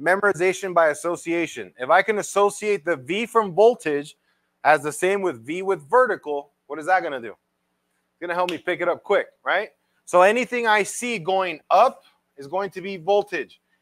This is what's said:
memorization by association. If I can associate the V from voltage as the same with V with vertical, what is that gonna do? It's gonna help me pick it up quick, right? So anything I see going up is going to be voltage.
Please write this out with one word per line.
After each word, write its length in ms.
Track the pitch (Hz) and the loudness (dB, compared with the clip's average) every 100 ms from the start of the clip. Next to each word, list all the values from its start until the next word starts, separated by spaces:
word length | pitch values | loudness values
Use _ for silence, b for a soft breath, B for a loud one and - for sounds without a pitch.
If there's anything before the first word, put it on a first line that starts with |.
memorization 760 | 151 196 202 165 185 180 196 | 0 2 2 2 0 0 0
by 160 | 170 160 | 2 2
association. 840 | 143 170 170 170 170 165 123 92 - | 2 -4 -6 -4 -4 -4 -8 -14 -10
If 100 | 131 | 2
I 140 | 175 | 2
can 160 | 190 208 | 4 -2
associate 680 | 165 196 202 - 214 202 | -2 2 0 0 -4 -2
the 120 | 151 156 | -2 -6
V 280 | 127 196 226 | -4 -6 0
from 280 | 226 202 | 0 0
voltage 600 | 165 226 233 156 143 151 - _ _ _ _ | 4 4 4 -2 -4 -6 -16 _ _ _ _
as 200 | 135 151 | 2 4
the 100 | 147 | 2
same 300 | 143 180 202 | -2 0 0
with 220 | 185 123 | -2 -4
V 180 | 117 175 | -8 -6
with 260 | 190 185 139 | -4 -4 0
vertical, 640 | 247 247 180 151 143 143 _ _ | 2 2 -2 -6 -8 -10 _ _
what 120 | 151 | -10
is 80 | 156 | 0
that 160 | 185 | 0
gonna 180 | 170 135 | 0 -8
do? 100 | 113 | -10
It's 920 | 90 _ _ _ _ _ _ _ _ | -16 _ _ _ _ _ _ _ _
gonna 140 | 175 | -6
help 160 | 175 180 | -4 -4
me 80 | 160 | -4
pick 220 | - 165 | -6 -4
it 80 | 170 | -2
up 140 | 151 | -4
quick, 260 | - 196 - _ | 0 0 0 _
right? 260 | 131 170 214 _ _ _ | -4 -2 -4 _ _ _
So 180 | - 180 | 0 4
anything 440 | 190 233 240 247 233 | 6 4 -2 -2 2
I 160 | 214 | 2
see 360 | 202 - 240 226 | 0 -6 -6 -6
going 420 | 160 190 185 156 _ | -4 -2 -4 -8 _
up 340 | 180 247 - _ _ _ - | 4 4 0 _ _ _ -20
is 100 | 139 | -10
going 240 | 180 196 | -6 -6
to 100 | 190 | -10
be 160 | 185 196 | -12 -8
voltage. 640 | 160 202 202 165 110 _ _ _ | 0 0 0 -6 -8 _ _ _